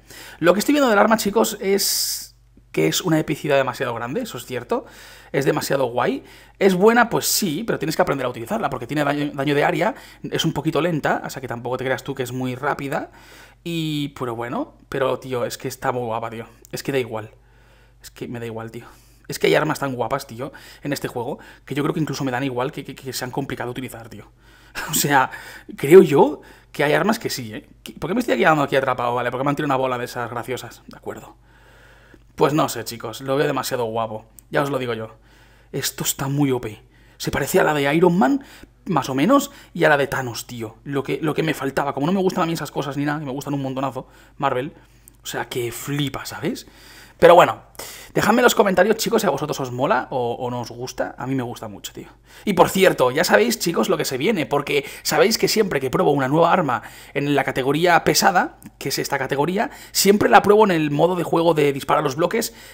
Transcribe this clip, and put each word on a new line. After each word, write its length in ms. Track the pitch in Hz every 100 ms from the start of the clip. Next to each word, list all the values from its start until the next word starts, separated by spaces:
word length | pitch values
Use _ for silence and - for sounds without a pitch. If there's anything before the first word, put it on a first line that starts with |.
| - - - -
lo 140 | 170
que 60 | 196
estoy 140 | -
viendo 160 | 294 262
del 100 | 202
arma, 160 | 214 220
chicos, 420 | 202 220 - -
es 760 | 190 196 - - - - - _ _ _ _
que 140 | - 160
es 140 | 156
una 180 | 175 156
epicidad 360 | 151 143 147 139
demasiado 380 | 131 - 123
grande, 280 | 117 120 175
eso 160 | 254 127
es 80 | -
cierto. 400 | 123 - 240 - - - - -
Es 140 | 151 147
demasiado 400 | 151 - 143 123
guay. 380 | 123 156 277 - - - -
¿Es 140 | 196
buena? 360 | 180 214 240 226
Pues 180 | 151 -
sí, 360 | - 196 151 226
pero 140 | 143
tienes 160 | 156 156
que 60 |
aprender 240 | - 139 123
a 40 |
utilizarla, 400 | 123 113 220 147
porque 180 | 123 120
tiene 180 | 147 143
daño, 260 | 147 147
daño 220 | 143 143 143
de 80 |
área, 320 | 156 156 208 - - -
es 200 | - 143
un 100 | 165
poquito 280 | 151 156 143
lenta, 400 | 170 151 147 - -
o 40 |
sea 120 | 143
que 60 | 127
tampoco 300 | 120 120 127
te 80 | 131
creas 180 | 127
tú 120 | - 135
que 80 |
es 100 | 120
muy 220 | 127 127 123
rápida. 560 | 143 139 139 151 - - - - - _
Y, 460 | 170 165 156 147 143
pero 260 | - 123 117
bueno, 380 | 120 226 311 - -
pero, 300 | 139 127 123
tío, 260 | 131 123 117
es 120 | -
que 100 | 135
está 240 | - 135
muy 120 | 123
guapa, 260 | 120 113 117
tío. 160 | 113 113 - -
Es 120 | -
que 80 | -
da 60 | 135
igual. 340 | 113 110 110 - _ _ _ _ _ _
Es 80 | -
que 180 | - -
me 120 | 120
da 80 | 117
igual, 240 | 113 113
tío. 140 | 120 - - _ _ -
Es 100 | 143
que 100 | -
hay 80 | 151
armas 240 | 151 147
tan 140 | 139
guapas, 340 | 123 113 139 -
tío, 240 | 113 139 - - -
en 100 | 143
este 160 | 139 127
juego, 300 | 123 120 - - - -
que 100 | 135
yo 80 |
creo 100 | 156
que 60 | 165
incluso 240 | 147 135
me 80 | 135
dan 120 | 123
igual 280 | 139 123 131
que, 120 | -
que, 120 | 139 131
que 180 | 135
sean 180 | - 123
complicadas 360 | 143 139 127 120
de 40 |
utilizar, 380 | 123 123 113 113
tío. 220 | 104 - _ _ - -
<laughs> 160 | - -
O 40 |
sea, 360 | 156 143 139 127 - - - - -
creo 240 | 139 185
yo 400 | 156 143 277 - - - _
que 120 | -
hay 100 | 147
armas 260 | 147 190 220
que 100 | -
sí, 240 | - 113
¿eh? 160 | 131 - - - -
¿Por 100 | 151
qué 60 | 226
me 60 |
estoy 160 | 247 247
quedando 260 | 185 151
aquí 120 | 139 139
atrapado? 380 | 135 127 120
Vale, 160 | 123 123
porque 140 | 127
me 80 | 143
han 40 | 143
tirado 120 | 147
una 80 | 131
bola 240 | 131 123
de 60 | 120
esas 260 | 127 117
graciosas. 500 | 120 120 120 117 - -
De 100 | -
acuerdo. 400 | - 107 - - _ - - - - - - - _ -
Pues 180 | 156
no 140 | 151 139
sé, 140 | 117
chicos, 380 | 110 113 120 107
lo 140 | 135 139
veo 100 | 147
demasiado 400 | 135 120 127 117
guapo. 400 | 113 113 110 - - -
Ya 140 | 151
os 80 | 143
lo 80 | 135
digo 160 | 123 110
yo. 200 | 110 - _ _ _ _ _
Esto 320 | - - -
está 240 | 160 - 139
muy 240 | 143 139
O 80 | 123
P. 220 | 117 101 - _ - -
Se 120 | -
parece 300 | - 139 185
a 40 |
la 120 | 156 151
de 180 | 139
Iron 240 | 160 180 175
Man, 260 | 254 277 - - - _ -
más 240 | 151 131
o 60 | 131
menos, 360 | 180 277 277 - - 170
y 80 |
a 60 | 156
la 80 | 143
de 100 | 135
Thanos, 400 | 131 127 110 -
tío. 300 | 120 107 -
Lo 200 | 147 139
que, 160 | 131 147
lo 140 | 151 147
que 80 |
me 100 | 156
faltaba. 400 | 139 139 143 143
Como 140 | 131 147
no 60 |
me 60 | 196
gustan 240 | 185 190
a 40 | 165
mí 60 |
esas 180 | 160 147
cosas 260 | 156 143 139
ni 80 | 147
nada, 140 | 151
que 60 | 143
me 60 |
gustan 220 | 139 143
un 80 | 143
montonazo, 460 | 131 131 135 123 - - - -
Marvel. 360 | 139 127 143 - - _ - -
O 40 | -
sea, 200 | 127 123
que 240 | 131 120
flipa, 540 | - - 143 139 127 -
¿sabes? 400 | - 151 277 - - - - - -
Pero 160 | 170 175
bueno, 260 | 139 - - - - - - 156
dejadme 240 | 180 240
en 60 | 240
los 100 | 233
comentarios, 420 | 202 185 208 -
chicos, 240 | 196 220
si 60 | 190
a 20 |
vosotros 300 | 139 151 143
os 120 | 127
mola 360 | 123 147 214 123
o, 240 | 131 120 -
o 100 | 123
no 120 | 123
os 100 | 117
gusta. 420 | 120 127 - - -
A 80 | 127
mí 80 | 135
me 80 |
gusta 240 | 123 113 110
mucho, 260 | 98 -
tío. 140 | - - - _ - -
Y 80 |
por 140 | 175 156
cierto, 440 | 190 180 - 127
ya 120 | 139
sabéis, 360 | 180 208 240 -
chicos, 300 | 170 165 202
lo 80 | 160
que 80 | 147
se 120 | 127
viene, 300 | 175 196 135
porque 420 | 143 143 143 - -
sabéis 340 | - 156 196 220
que 100 | 151
siempre 320 | 214 196 143
que 120 | 131
pruebo 180 | 165 175
una 140 | 143 131
nueva 240 | 156 170
arma 300 | 185 143 113 - - -
en 220 | 143 143 139
la 80 |
categoría 600 | 135 135 131 147 175 160
pesada, 540 | - 151 196 185 294 - - -
que 100 | 139
es 80 | 156
esta 220 | 139 139
categoría, 500 | 131 139 151 196 240 - -
siempre 380 | - 190 208 254
la 120 | 214
pruebo 240 | 190 208 208
en 60 |
el 180 | 165 151
modo 260 | 147 170 180
de 80 |
juego 300 | - 170 170
de 180 | 156 147
disparar 300 | 139 - 147
los 120 | 151 131
bloques 400 | 170 226 220 - -